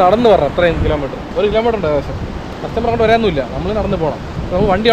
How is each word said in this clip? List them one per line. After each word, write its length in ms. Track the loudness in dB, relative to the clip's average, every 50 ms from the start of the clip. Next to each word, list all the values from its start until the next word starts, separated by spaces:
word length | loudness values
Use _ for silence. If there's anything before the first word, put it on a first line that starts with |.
| 4
നടന്ന് 240 | 4 4 4 6 4 4
വരണം 140 | 4 4 0
അത്രയും 260 | 0 2 2 2 2 0 0
കിലോമീറ്റർ, 320 | 0 0 -2 -4 -6 -8 -10 -10 -6 -2 -2
ഒരു 60 | 0 2
കിലോമീറ്റർ 260 | 2 0 0 0 0 0
ഉണ്ട് 80 | 0 0
ഏകദേശം. 240 | 0 -2 -2 -4 -6 -8 -8 -8 -8 -10 -10 -10 -10 -10
കസ്റ്റമർ 260 | -10 -6 -4 -2 -2 0
അങ്ങോട്ട് 160 | 0 2 2
വരാനൊന്നുമില്ല, 340 | 2 4 2 2 0 0 -2 -4 -4 -6
നമ്മൾ 140 | -6 -4 -2 -2 -2
നടന്ന് 200 | -2 -2 -2 -2 -2
പോകണം. 160 | -2 -4 -4 -8 -10 -8 -8 -6 -4
നമുക്ക് 180 | 0 0 2 2 2
വണ്ടി 140 | 2 4 4